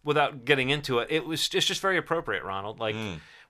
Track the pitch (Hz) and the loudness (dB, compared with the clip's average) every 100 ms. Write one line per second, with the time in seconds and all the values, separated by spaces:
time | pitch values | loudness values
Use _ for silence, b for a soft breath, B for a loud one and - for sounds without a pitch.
0 | 147 147 143 143 117 143 127 147 139 120 | 0 2 2 0 2 2 4 0 0 0
1 | 113 156 139 160 - 190 - 185 196 180 | 2 0 0 -2 0 0 0 0 2 0
2 | - 165 135 98 78 98 101 110 110 110 | 0 -2 0 -2 -2 -6 -6 -4 -2 -2
3 | 110 80 B B B | -4 -6 B B B